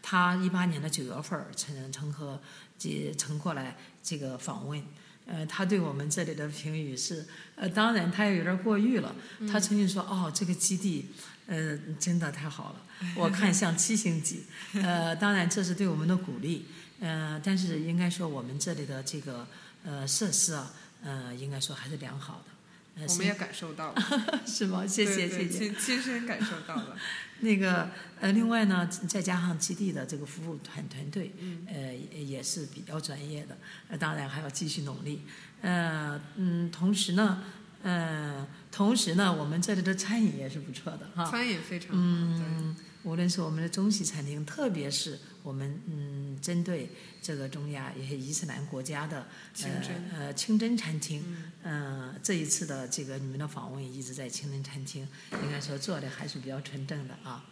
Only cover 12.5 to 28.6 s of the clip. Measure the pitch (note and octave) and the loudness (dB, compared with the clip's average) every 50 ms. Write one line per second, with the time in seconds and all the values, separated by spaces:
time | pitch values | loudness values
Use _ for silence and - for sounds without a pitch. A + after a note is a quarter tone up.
12.5 | C#3+ - - - - - - - - - F#3 F3 F3 F3 F3 - G3 F#3 G3+ G3 | -6 -6 -10 -10 -12 -12 -16 -18 -12 -8 -6 -4 0 4 4 4 6 6 6 6
13.5 | F3 - G#3 F3 E3+ - - - A3+ G#3+ - F#3 E3 D#3+ D3+ - F3 - - - | 8 8 6 4 6 4 4 4 4 4 4 4 2 4 2 0 -2 -2 -8 -10
14.5 | - - - - - G3+ G3 F#3 F3 E3+ E3 E3 D#3+ D#3+ G#3 G3+ G3+ F#3+ F3 F3 | -14 -14 -12 -4 0 2 4 4 4 4 4 2 2 4 4 6 6 6 6 4
15.5 | - G#3 F#3+ F3 F3+ F3 G3+ F#3 D#3+ D3+ D#3 E3 F#3 F#3 F#3 - B2+ - - D#3 | 4 4 2 2 2 4 4 4 4 4 4 4 4 4 2 0 -6 -4 -2 -2
16.5 | - D3+ - - - - - - - - A3 E3 D#3+ D#3+ D#3 D3+ D3+ D#3 D3+ G3 | -2 -2 -4 -10 -14 -16 -18 -18 -12 -6 -4 -2 -2 -2 -2 -2 -4 -2 2 2
17.5 | F#3+ F#3 F#3 F3 E3 D3+ D#3 E3 E3+ E3+ F3+ F3 E3+ F3 F3 E3 C#3+ C3+ A#2+ B2 | 4 4 4 2 2 0 2 2 4 4 4 4 2 2 -2 -2 -2 -2 -4 -4
18.5 | C3 D3 - F3+ D#3+ D3 D3 C3 C#3 C3 C3 - - D3+ C3+ C#3+ B2+ A#2+ A#2+ A2+ | -2 -2 0 0 -2 -2 -4 -4 -4 -4 -4 -4 -6 -4 -6 -6 -8 -8 -8 -10
19.5 | - - - - - - - F3 C#3+ C#3 C3+ C#3 - - A3 F#3+ C3+ - - - | -14 -18 -20 -20 -20 -12 -10 -8 -6 -4 0 2 2 2 2 4 4 4 4 4
20.5 | D#3+ D3 C3 - - - - - - - - C#3+ C3+ C3+ B2+ B2 B2 B2 C3+ C#3 | 2 -2 -4 -6 -10 -16 -20 -20 -18 -12 -8 -6 -6 -4 -6 -6 -8 -6 -6 -4
21.5 | C#3 C#3 C3+ - C#3 - - C3 D3+ C#3+ C3+ B2+ C3 C#3 C3+ - - - - - | -2 -2 -2 -2 -4 -6 -8 -8 -8 -8 -8 -8 -8 -10 -10 -10 -12 -14 -16 -18
22.5 | - - - - - - - - - E3 D3+ C#3+ F3 F3 F#3+ G3+ G3+ - F#3 F3+ | -20 -20 -20 -20 -20 -20 -20 -18 -12 -8 0 0 2 4 4 2 2 0 -4 -6
23.5 | - - F3+ D#3+ D#3 - D#3+ D3+ - C4+ - - C#4+ C4+ A3 - D#4+ C4+ - - | -6 -8 -8 -8 -6 -6 -6 -2 0 0 2 4 4 2 2 2 0 -2 -2 -2
24.5 | G#3+ - G#3+ F#3+ F#3 F#3 F#3+ G3 F#3+ - G#3 G3+ G3 G3 F3+ F3 F#3 F3+ F3+ E3+ | -2 0 0 2 2 0 0 0 4 4 4 4 4 4 2 2 2 0 0 0
25.5 | F3 F#3 A3 G#3 G#3 - - - B3 B3+ B3 C4 B3 A#3+ A#3+ A#3 G#3 - G#3+ - | 0 0 0 -2 0 0 0 2 2 0 0 0 -2 -2 -2 -2 0 0 0 -2
26.5 | F3+ D#3+ D3+ - E3 C4 G#3+ - - F#3+ - - - - - - - - A#3 A3 | -2 -6 -6 -4 -4 -4 -4 -6 -8 -8 -6 -6 -6 -6 -8 -10 -6 -2 2 4
27.5 | G#3 G3 F#3+ F#3 F3+ F3 E3 F3+ - - - - - - - G3 G3 A3 A#3 A3+ | 4 6 6 6 6 4 4 0 -4 -10 -14 -16 -8 0 2 6 6 6 6 6
28.5 | A#3 A3+ | 6 6